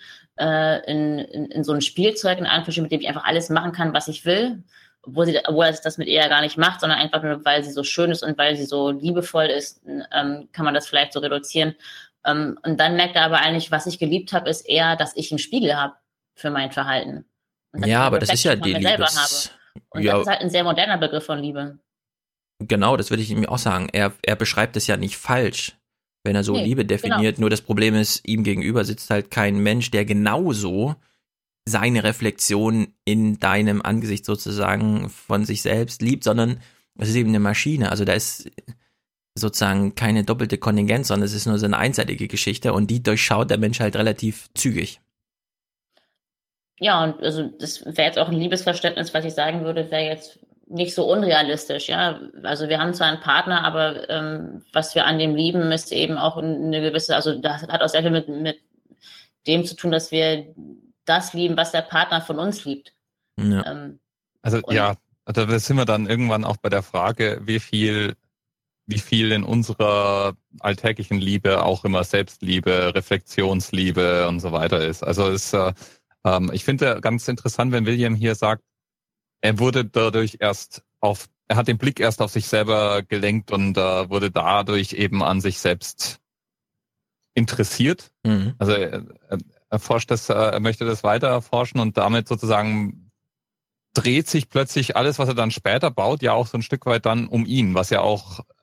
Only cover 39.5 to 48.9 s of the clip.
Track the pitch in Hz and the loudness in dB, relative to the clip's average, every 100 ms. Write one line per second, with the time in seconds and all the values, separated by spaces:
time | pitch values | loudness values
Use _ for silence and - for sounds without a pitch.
39.5 | - 98 98 98 - 113 110 101 117 117 | 0 2 2 0 0 2 2 2 0 -2
40.5 | - 117 107 101 120 135 101 101 107 110 | -2 0 2 2 0 0 0 0 -2 -2
41.5 | 107 104 - 123 - - - 101 107 - | 0 2 2 0 0 -2 -4 -6 -4 -4
42.5 | - - 95 104 120 123 110 - 107 117 | -2 0 0 0 0 0 2 2 2 2
43.5 | 104 110 120 107 107 110 104 110 - - | 2 0 0 -2 0 0 0 -4 -6 -10
44.5 | - 135 110 - - _ _ _ _ _ | -4 -2 0 -4 -8 _ _ _ _ _
45.5 | _ _ _ _ _ _ _ _ _ _ | _ _ _ _ _ _ _ _ _ _
46.5 | _ _ - 185 175 160 156 156 156 143 | _ _ -2 2 4 2 0 -2 -2 -4
47.5 | - 151 - - 160 156 - 165 165 175 | -6 -10 -10 -6 0 2 2 0 0 0
48.5 | 180 180 170 165 | 0 0 0 0